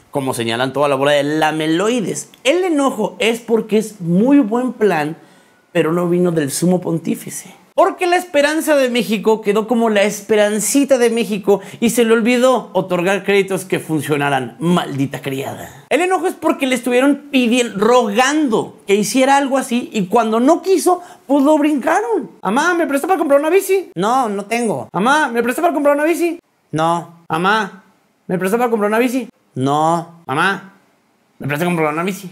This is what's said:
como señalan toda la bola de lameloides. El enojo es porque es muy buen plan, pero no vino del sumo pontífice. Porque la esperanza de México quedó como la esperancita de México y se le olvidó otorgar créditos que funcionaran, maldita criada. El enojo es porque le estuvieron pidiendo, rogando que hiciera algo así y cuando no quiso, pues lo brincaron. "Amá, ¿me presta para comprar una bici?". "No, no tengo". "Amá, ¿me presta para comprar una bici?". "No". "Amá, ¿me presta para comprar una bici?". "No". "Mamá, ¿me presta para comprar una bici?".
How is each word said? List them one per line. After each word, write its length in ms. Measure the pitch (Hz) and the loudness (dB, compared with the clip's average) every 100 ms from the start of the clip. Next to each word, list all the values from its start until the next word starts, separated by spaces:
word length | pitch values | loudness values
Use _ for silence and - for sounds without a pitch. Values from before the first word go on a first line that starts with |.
| _ | _
como 260 | 143 131 120 | -6 -4 -4
señalan 380 | 113 117 131 | -2 -2 -2
toda 140 | 139 143 | 0 0
la 60 | 131 | 2
bola 160 | 143 | 2
de 100 | 147 | 2
lameloides. 1040 | 143 156 156 156 156 165 208 247 180 143 - - | 0 0 0 0 -2 0 0 -2 -4 -6 -10 -6
El 200 | 247 339 | -2 0
enojo 520 | 370 302 277 208 208 - | 0 0 0 -2 -6 -2
es 220 | 202 240 | -2 -2
porque 400 | - 226 220 208 | -2 -2 0 -2
es 200 | 214 - | -2 -8
muy 380 | 170 175 240 285 | -2 2 4 4
buen 340 | 214 233 254 | 2 -2 -4
plan, 440 | 247 214 165 147 165 - _ _ _ _ | 0 0 0 -2 -8 -16 _ _ _ _
pero 200 | 175 156 | -2 0
no 160 | 175 175 | 0 0
vino 240 | 175 180 | 0 0
del 200 | 160 139 | 0 -2
sumo 300 | - 170 180 | -2 0 0
pontífice. 760 | 175 165 - - - - - - _ | -2 -6 -4 -6 -8 -16 -16 -20 _
Porque 320 | - 359 - 359 | 0 0 0 0
la 120 | 359 | 0
esperanza 580 | 359 285 285 311 311 294 | 0 0 2 0 0 2
de 160 | 254 | 2
México 500 | 240 180 214 214 220 | 0 -2 -2 0 0
quedó 260 | 208 208 214 | 0 -2 0
como 220 | 233 226 | 0 2
la 140 | 208 | 2
esperancita 960 | 208 202 - 214 208 214 208 277 277 262 | 0 -2 -2 2 2 0 0 0 2 2
de 100 | 233 | 2
México 520 | 226 190 202 202 196 - - | 0 -2 -4 0 0 0 -2
y 100 | 226 | 0
se 140 | 247 | 2
le 100 | 226 | 2
olvidó 560 | 233 220 247 254 233 - | 2 4 4 4 2 0
otorgar 500 | 185 185 180 175 196 | -4 -2 -2 0 0
créditos 420 | 190 196 190 190 180 | 2 2 2 -4 -4
que 140 | 170 | -6
funcionaran, 760 | - 156 135 147 143 135 120 - | -2 -4 -2 -2 0 -2 -4 -4
maldita 600 | 165 175 147 139 135 139 | 0 0 0 -4 -4 -6
criada. 600 | 143 135 139 - - - - | -8 -8 -8 -10 -16 -18 -2
El 120 | 262 | 0
enojo 260 | 359 370 349 | 0 0 -2
es 80 | - | -2
porque 320 | 311 - 269 | -2 -2 -2
le 80 | 254 | -2
estuvieron 540 | 247 247 277 285 - | 0 2 2 0 -2
pidiendo, 440 | 269 247 254 240 196 | 0 2 2 0 0
rogando 1000 | 208 247 226 202 262 302 294 214 - - - | 2 4 2 0 0 2 0 0 -4 -10 0
que 80 | |
hiciera 440 | 202 202 262 262 277 | 0 2 2 2 2
algo 200 | 277 269 | 2 -2
así 320 | 262 240 - | -2 -4 -4
y 120 | 220 180 | -4 0
cuando 340 | 233 220 220 | 0 2 2
no 220 | 254 349 | 2 2
quiso, 400 | 381 370 294 349 - - - | 2 0 2 0 -4 -20 -2
pues 180 | 285 | 2
lo 140 | 277 311 | 4 4
brincaron. 720 | 294 294 277 349 466 415 214 - | 2 0 0 0 0 -4 -4 -8
"Amá, 320 | 185 233 339 349 | -2 0 0 0
¿me 100 | 302 | 0
presta 220 | 269 330 | -2 0
para 100 | 381 | 0
comprar 220 | 330 277 | 2 2
una 100 | 311 | 4
bici?". 400 | 381 381 381 339 - | 0 2 -2 -2 -4
"No, 340 | 202 262 233 | 0 0 0
no 160 | 202 202 | -4 -4
tengo". 420 | 233 233 143 110 | -2 -2 -4 -4
"Amá, 380 | 175 226 302 285 | -2 0 2 0
¿me 120 | 233 | -2
presta 220 | 240 262 | -2 0
para 100 | 339 | 0
comprar 220 | 294 285 285 | 0 0 2
una 80 | 302 | 0
bici?". 340 | 311 339 330 _ _ _ | 0 -2 -6 _ _ _
"No". 520 | 151 165 170 165 - _ | -2 0 -2 -4 -18 _
"Amá, 560 | 160 185 220 190 - _ _ _ _ - | -2 0 0 -2 -8 _ _ _ _ -6
¿me 100 | 180 | -4
presta 220 | 185 233 | 0 0
para 100 | 247 | 0
comprar 200 | 220 208 | 0 0
una 100 | 220 | 2
bici?". 280 | 254 262 233 _ _ - | 0 -2 -6 _ _ -4
"No". 680 | 131 147 156 170 165 - - | 0 2 2 0 -4 -16 -6
"Mamá, 460 | 139 185 190 - - _ _ _ _ _ _ | -2 0 -2 -8 -20 _ _ _ _ _ _
¿me 80 | 135 | -6
presta 180 | 147 180 | -4 -2
para 100 | 175 | 0
comprar 180 | 156 | 0
una 100 | 156 | -2
bici?". 260 | 180 185 180 | -4 -6 -12